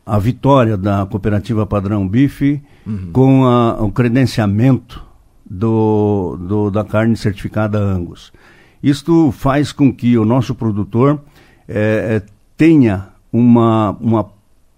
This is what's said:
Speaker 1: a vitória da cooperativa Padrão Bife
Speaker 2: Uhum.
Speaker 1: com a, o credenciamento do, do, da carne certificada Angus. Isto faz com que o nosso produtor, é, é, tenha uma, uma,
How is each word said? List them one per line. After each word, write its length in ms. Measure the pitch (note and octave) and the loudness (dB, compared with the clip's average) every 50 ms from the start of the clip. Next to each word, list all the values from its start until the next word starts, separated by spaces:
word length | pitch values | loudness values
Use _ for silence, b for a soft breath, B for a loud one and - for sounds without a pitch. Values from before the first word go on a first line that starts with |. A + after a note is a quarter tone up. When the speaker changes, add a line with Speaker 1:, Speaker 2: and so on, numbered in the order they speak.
| _ | _
Speaker 1:
a 140 | - A2 G#2+ | -4 -2 -2
vitória 580 | F#2+ B2+ B2+ - - C3+ C#3 C3 A#2 A2 G#2+ | 0 -2 -4 -2 0 2 2 2 2 2 0
da 300 | F#2+ F#2+ G#2 G2 G2+ F#2+ | -2 -2 -2 -2 -2 -2
cooperativa 580 | F#2+ - F#2+ F#2+ A2 G#2 G2+ F2+ - A2+ G#2+ G#2+ | -4 -6 -6 -2 -2 -2 -2 -2 -4 -4 -4 -2
Padrão 420 | - G#2 G2+ F#2+ G2 G#2+ G#2 G2 | -2 -2 -4 -2 -2 -2 -2 -2
Bife 560 | F#2 G2+ B2 C#3+ C3+ C#3 - C#3 C#3+ D3 C#3+ b b b b b | 0 0 0 0 0 0 -2 -2 -2 -2 -4 b b b b b
Speaker 2:
Uhum. 260 | A2 A2 F#2+ F#2 E2+ | -10 -10 -10 -10 -2
Speaker 1:
com 340 | E2 B2+ C3 C3+ C3+ C3 C3 | 0 2 4 4 4 4 4
a, 340 | B2 B2 B2 A#2+ A2+ - - | 4 4 2 2 0 0 -2
o 120 | A2 G2+ | -4 -4
credenciamento 1080 | - C3 A#2+ A#2 A2+ C3+ C3 - - B2 G#2+ G2+ G2 G#2+ A#2+ C3+ B2+ B2 - - - - - - - _ _ _ _ _ - - | -2 -2 -2 0 0 0 0 0 0 -2 -2 0 0 2 2 2 2 0 -2 -8 -20 -20 -20 -20 -20 _ _ _ _ _ -20 -16
do, 880 | F2+ F#2 A2+ A2+ A2+ A2 A2 A2 G#2+ G#2 G#2 G#2 G#2 G2 F2+ D#2+ C2+ | -8 -4 -2 0 0 0 2 2 2 2 2 0 0 -2 -2 -4 -6
do, 320 | F2+ F2+ F#2 G#2 G#2+ G#2 G2+ | -8 -6 -4 -4 -2 -2 -2
da 140 | F#2+ G#2+ | -2 -4
carne 340 | G2+ - - G#2+ A2 A#2 A2 | -4 -2 -2 0 0 0 0
certificada 640 | G2+ - G#2+ F#2+ - - G2+ - G#2+ A2 G#2+ G#2 G#2 | -2 -2 -6 -6 -6 -10 -8 -4 -4 -4 -2 -2 -2
Angus. 540 | G2+ G2+ F#2+ F2 F2 - - - - - b b b b b b b b b b | -2 -2 -2 -4 -6 -8 -12 -18 -20 -20 b b b b b b b b b b
Isto 480 | - C#3 C#3+ C#3+ - E3 E3 E3 D#3+ C3+ | -2 -2 -2 -2 -2 0 2 2 2 2
faz 400 | - - - C#3 C3 D3 C#3+ - | 0 -2 -2 -2 0 0 -2 -2
com 240 | - - C#3+ B2+ G#2 | 0 0 0 0 0
que 240 | - A#2+ A#2+ A#2+ A2+ | 0 0 0 2 2
o 60 | G#2+ | 2
nosso 280 | A2 B2 C3+ - - | 2 0 0 -2 -2
produtor, 680 | A#2+ - A#2 A2+ G2+ G#2 F#2+ - - A#2 C3 C#3+ D3+ C#3+ b b b b b b b b b - | -6 -4 -4 -4 -2 -4 -4 -2 0 2 2 2 0 -2 b b b b b b b b b -8
é, 520 | A2 G#2+ G#2+ A2 A2 G#2+ F2 A2 A2 G#2 | -4 -2 -2 0 0 -2 -2 -2 -2 -4
é, 20 | G#2 - _ _ _ _ _ | -4 -8 _ _ _ _ _
tenha 540 | - D#3 E3 D#3+ D3 B2 A2 F#2+ F#2+ F#2+ - - _ _ _ | 2 2 4 6 4 4 2 0 -2 -6 -10 -18 _ _ _
uma, 640 | - A#2 A#2+ A#2+ A#2 A#2 A2+ A2+ A2 A2 G#2+ G2 - - | 0 2 4 6 6 6 4 4 2 2 0 0 -2 -4
uma, 260 | - A2+ A2+ G#2+ G2+ - _ _ _ _ _ _ _ _ _ | -2 0 0 0 -2 -4 _ _ _ _ _ _ _ _ _